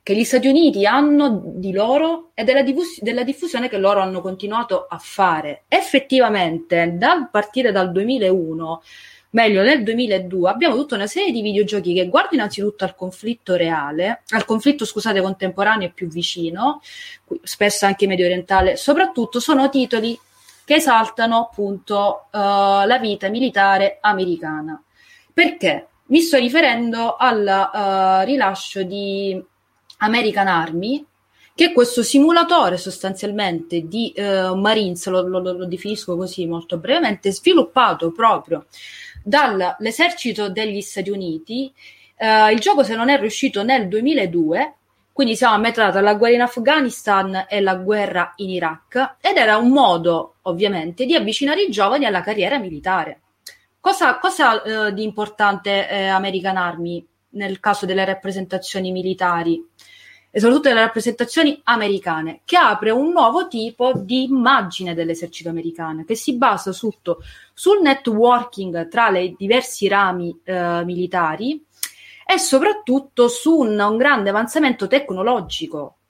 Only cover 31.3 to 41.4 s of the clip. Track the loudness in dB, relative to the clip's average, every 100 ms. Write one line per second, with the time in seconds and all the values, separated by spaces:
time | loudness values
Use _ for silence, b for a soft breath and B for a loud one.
31.3 | b b 0 2 4 2 0 2 4 6
32.3 | 4 4 4 2 0 -8 -8 -8 -6 -6
33.3 | -4 -4 -4 -4 -6 -6 -6 -6 -4 -2
34.3 | 0 0 0 0 0 -2 -6 -2 -2 -2
35.3 | -4 -4 -6 -8 -8 -8 -10 -6 -6 -6
36.3 | -8 -6 -8 -8 -8 -2 0 0 -2 -4
37.3 | 0 2 4 4 2 2 2 -4 2 2
38.3 | 2 -2 -6 _ B B B B B 0
39.3 | 2 2 0 -2 -4 -6 0 -2 0 -6
40.3 | -4 -6 -4 -6 -6 -8 -8 -6 -6 -6
41.3 | -8